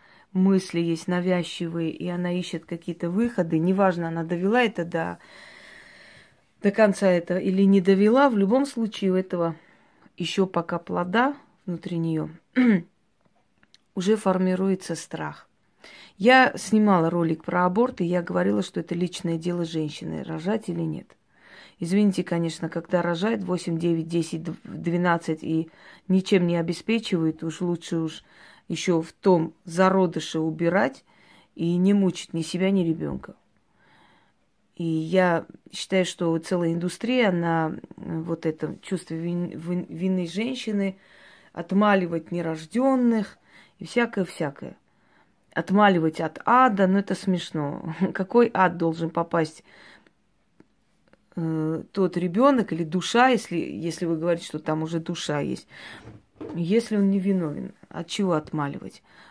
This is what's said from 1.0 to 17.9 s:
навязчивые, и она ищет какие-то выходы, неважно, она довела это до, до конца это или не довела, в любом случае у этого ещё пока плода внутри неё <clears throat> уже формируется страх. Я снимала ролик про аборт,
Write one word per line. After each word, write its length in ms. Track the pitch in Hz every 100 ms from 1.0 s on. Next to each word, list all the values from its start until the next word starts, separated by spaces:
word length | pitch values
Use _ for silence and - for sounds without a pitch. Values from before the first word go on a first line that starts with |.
| -
навязчивые, 840 | 180 180 180 170 - 165 170 160
и 160 | - 175
она 220 | 175 180
ищет 340 | 180 175 165 -
какие-то 440 | 170 - 165 170
выходы, 500 | 185 233 233 165 160
неважно, 500 | 175 190 196 170 165
она 140 | 165
довела 380 | 165 175 190 240
это 220 | 240 226
до, 360 | 165 170 170 170 - - - - - - - - - - - _ _ _
до 100 | 202
конца 360 | 202 214 190 196
это 300 | 175 170 180
или 260 | 190 190
не 180 | 196 196
довела, 480 | 180 196 208 247 285
в 80 | 214
любом 280 | 196 254 277
случае 460 | - 220 - 196
у 40 | 185
этого 400 | 185 175 165 160 _ _ _ _ _ -
ещё 280 | 165 - 190
пока 340 | 175 170 170
плода 560 | - 175 175 208 269 285 _ _ -
внутри 320 | 170 - 175
неё 320 | 165 160 156 160 _ -
<clears throat> 280 | 247 190 170 _ _ _ _ _ _ _ _ _ _ -
уже 200 | 180 214
формируется 800 | 196 185 185 185 190 185 - 170
страх. 520 | - - 151 147 - _ _ _ - - - -
Я 360 | 208 262 254 -
снимала 520 | - 220 208 185 160
ролик 340 | 170 165 160
про 220 | - 180 180
аборт, 360 | 180 247